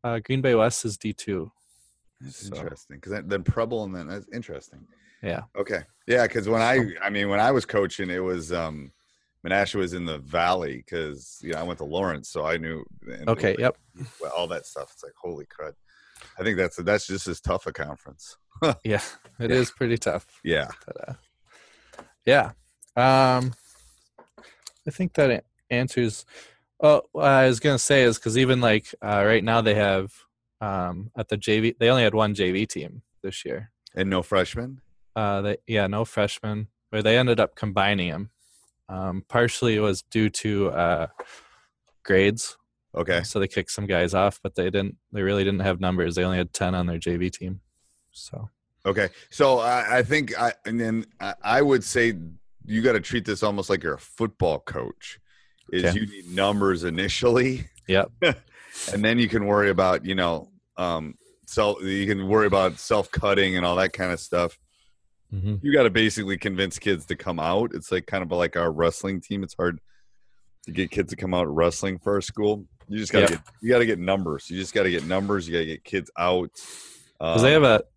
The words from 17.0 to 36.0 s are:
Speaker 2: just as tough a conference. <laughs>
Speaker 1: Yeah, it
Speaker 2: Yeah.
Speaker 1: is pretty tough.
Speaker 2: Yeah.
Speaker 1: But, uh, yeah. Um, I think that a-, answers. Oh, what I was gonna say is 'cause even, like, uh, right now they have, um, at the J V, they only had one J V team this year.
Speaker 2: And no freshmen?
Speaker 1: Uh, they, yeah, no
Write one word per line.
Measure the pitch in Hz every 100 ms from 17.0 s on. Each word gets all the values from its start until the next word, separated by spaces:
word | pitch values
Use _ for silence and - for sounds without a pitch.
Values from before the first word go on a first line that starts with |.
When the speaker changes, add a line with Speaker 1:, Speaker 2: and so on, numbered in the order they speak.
| -
Speaker 2:
just | 95 -
as | 82
tough | - 90 -
a |
conference. | - 73 71 71 71 - - _ -
<laughs> | 160 -
Speaker 1:
Yeah, | 113 101 - - - -
it | 117
Speaker 2:
Yeah. | 127
Speaker 1:
is | 123
pretty | - 123 117
tough. | - 87 - _
Speaker 2:
Yeah. | 80 80 71 - -
Speaker 1:
But, | - -
uh, | 131 _ _ _ _ _ _ _ - - _
yeah. | - 139 120 - _ _ -
Um, | - 127 131 131 127 127 120 _ - _ _ _ _ _ - - _ - _ -
I |
think | - 185
that | - 139
a-, | 117 _ _ _
answers. | 120 127 - 117 104 - - - _ _ _
Oh, | 151 147 -
what | 151 143
I | 135 131
was | 117
gonna | 151 135
say | - 139
is | 123 113
'cause | 117 117
even, | 131 127
like, | 120 107 - -
uh, | 101 104 101
right | 113
now | 104 117
they | 110
have, | 104 101 95 95 - _ _ _ _
um, | 104 98 90 87 107 -
at | 107
the | 107
J | 107 107
V, | 113 113
they | 117
only | 127
had | 113
one | 110 107
J | 101 92
V | 92 107
team | - 76 - _ _
this | 95 -
year. | - 65 110 _ _ -
Speaker 2:
And | 95
no | 92
freshmen? | 82 98 87 117 123 131 _ _ _ 113
Speaker 1:
Uh, | 104 101
they, | 101 - -
yeah, | 110 98
no | 104